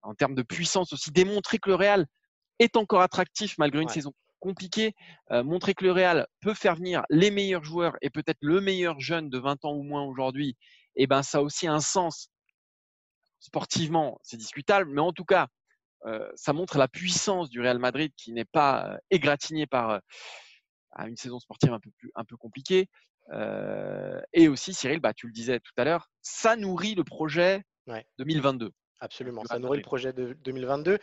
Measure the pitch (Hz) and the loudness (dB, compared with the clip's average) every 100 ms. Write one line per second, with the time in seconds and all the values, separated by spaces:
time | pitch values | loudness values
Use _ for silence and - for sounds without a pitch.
0 | 104 107 139 131 120 170 170 196 180 139 | -16 -2 0 0 -4 -4 -2 0 -2 -6
1 | - 151 185 208 - 226 196 180 202 202 | 0 4 4 2 -2 -2 2 4 4 4
2 | 156 _ _ _ _ - 233 240 208 196 | 2 _ _ _ _ 2 4 4 4 4
3 | 180 - 180 - 208 - 147 139 160 165 | 4 2 -2 -2 -6 0 2 2 -2 -4
4 | 143 - _ _ 185 185 185 214 220 - | -8 -12 _ _ -10 -8 -6 -2 -2 -2
5 | - - - 120 127 180 202 190 190 180 | -14 -20 -4 -2 0 -2 -2 0 2 4
6 | 180 165 - _ 202 214 202 165 180 170 | 4 4 0 _ -4 0 2 2 0 -2
7 | - 147 208 202 196 185 151 165 170 - | 4 6 6 4 0 -2 -2 -2 -2 -2
8 | 139 151 156 156 143 180 196 185 175 147 | -6 -4 -4 -2 2 2 2 0 -2 -2
9 | 131 165 151 127 135 143 156 147 143 147 | -4 -4 -2 -4 -2 -2 -4 -6 -6 -6
10 | 143 127 131 131 147 127 _ _ _ - | -6 -2 -2 -2 -4 -6 _ _ _ 0
11 | 135 135 139 151 147 - 170 151 147 196 | 4 4 2 0 0 -2 -2 0 2 0
12 | 170 - - _ _ _ _ _ _ _ | 0 -4 -14 _ _ _ _ _ _ _
13 | _ _ _ _ - 151 - - 156 165 | _ _ _ _ -8 -8 -4 -2 0 0
14 | 147 - - 117 107 - 143 202 170 143 | 0 -4 -14 -14 -12 -6 2 2 2 0
15 | 165 175 165 185 135 _ _ _ _ _ | 0 -2 2 2 2 _ _ _ _ _
16 | - 110 104 - - 147 185 143 131 - | -10 -8 -10 -6 -2 -2 -2 2 2 0
17 | 180 170 - 185 156 120 123 123 123 127 | -4 -2 0 -2 -4 -2 0 2 0 -2
18 | 156 - - 117 113 156 143 131 92 - | -4 -6 -10 -8 -2 2 4 2 -2 -10
19 | - 185 147 143 - 156 147 131 113 104 | 0 2 2 0 -2 -4 -2 0 0 -2
20 | - - - - - _ _ _ _ - | -6 -18 -20 -20 -20 _ _ _ _ -12
21 | 110 117 127 123 - 113 147 117 104 _ | -12 -12 -12 -14 -16 0 0 0 -8 _
22 | - - 113 120 117 139 131 185 190 _ | -16 -14 -14 -16 -18 -16 -2 0 0 _
23 | _ _ _ 110 107 101 101 101 98 - | _ _ _ -8 -8 -6 -6 -8 -8 -8
24 | 98 90 - 170 160 131 - 185 127 160 | -8 -10 0 6 6 6 -4 -6 -4 -2
25 | 127 - 117 110 117 123 - - 151 170 | -2 -4 -10 -8 -4 -4 -4 -2 0 0
26 | - _ - - 226 233 196 175 208 202 | -4 _ -14 0 2 2 0 -4 -2 -2
27 | 156 - 156 151 175 196 - _ - 113 | -4 -4 -2 2 4 2 -4 _ -14 -14
28 | - - 135 160 139 131 110 - _ _ | -12 -10 -2 2 2 0 -4 -10 _ _
29 | 120 - 127 117 110 120 127 143 - 135 | -16 -12 -12 -10 -8 -6 -2 -4 -2 -6
30 | 131 127 123 135 - 131 127 139 156 202 | -4 -6 -8 -8 -10 -8 -4 -2 0 0